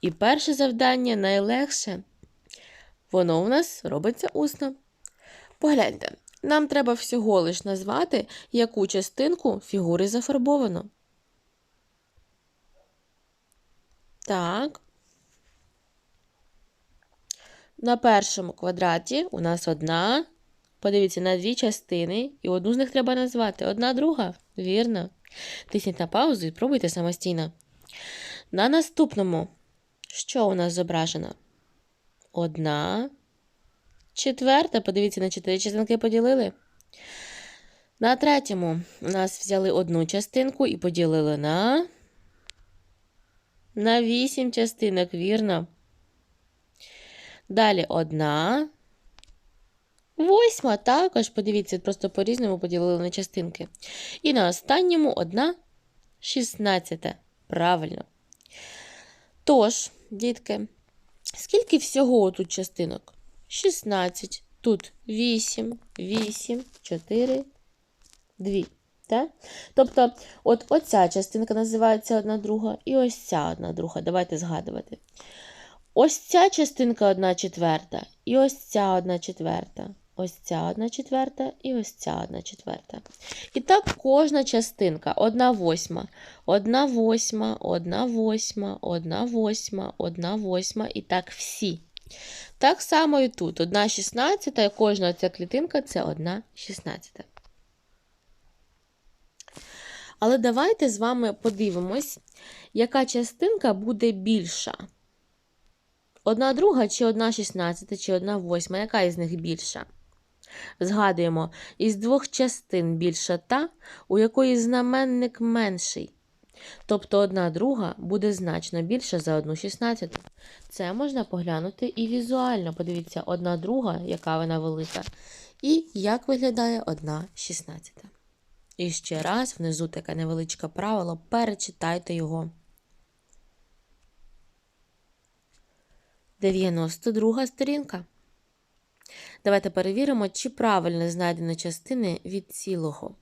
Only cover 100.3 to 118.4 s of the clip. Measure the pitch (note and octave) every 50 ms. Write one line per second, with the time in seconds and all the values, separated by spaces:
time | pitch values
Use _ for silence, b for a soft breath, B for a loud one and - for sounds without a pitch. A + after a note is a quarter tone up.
100.3 | B3+ C4 A3+ B3 A3+ B3 D4 F#4+ A4+ - D4+ C4 G#3+ G3+ A3 A#3 B3+ B3 A#3 A3
101.3 | G3 - - A#3 G#3 F#3+ A3 G3+ F3+ F3 F3+ F#3 G3+ C4 D4 - - - _ _
102.3 | B B B B B B B B B G#3+ A#3 A#3 - C4+ C4 C4 - A#3+ A#3+ A#3
103.3 | - _ - G4 A4+ G4 - B3+ G#3 F#3+ G#3 A3 A#3+ G3+ A#3 A#3 G#3+ F#3+ F#3+ G#3
104.3 | A3+ G#3+ F3 E3+ - - - - - - - - _ _ _ _ _ _ _ _
105.3 | _ _ _ _ _ _ _ _ _ _ _ _ _ _ _ _ _ _ _ G3+
106.3 | A3+ G#3+ C4 C4 C4+ B3 E4+ G#4 F4+ B3+ A3+ G#3 - - B3 A3+ A3+ G#3+ A3+ A3+
107.3 | A3+ - G#3 - - F#3 F3 E3+ F3 - - - G#3 F#3+ - - F#3+ F3+ F3+ G3
108.3 | G#3 G3+ F3+ F3 F3 E3+ E3+ - F#3 F#3+ G#3 A3 - A3 F#3 F3 E3+ E3+ E3+ E3
109.3 | E3+ E3+ E3 E3+ D#3+ D#3+ - - - - - - - - _ _ _ _ _ _
110.3 | _ _ B B B B B B B B F3 F#3 G3+ G#3 G#3 G3 F#3 E3+ E3+ E3+
111.3 | E3 D#3+ D#3+ E3 B B B B B B - A3 G#3+ G3 G#3 A#3 C4 C#4 C#4 -
112.3 | - - C4 B3+ - - - _ - F#3 E3+ E3 E3 E3 E3+ F3 E3 - - -
113.3 | F3+ E3+ _ _ B3 C4+ D4+ E4+ _ B B B B B B B F#3+ G3+ G#3+ A3+
114.3 | A3+ C4 C4 C4 B3+ A#3+ A3+ A#3 B3 B3 B3 B3 B3+ C4 C4+ C4 B3 B3 B3 A#3+
115.3 | A#3+ - A3+ A#3 A3+ A#3 A3+ G3+ F#3 F3+ - - - - - - _ _ _ _
116.3 | _ _ _ _ B B B B B B B - G#3 G3+ - - - G3+ G3+ G3
117.3 | F#3 F#3+ F3+ F3 D#3+ E3+ G3+ C4 C#4 A#3+ G3+ E3+ - - - F3 F#3+ G#3 F#3+ G#3+
118.3 | G#3 F#3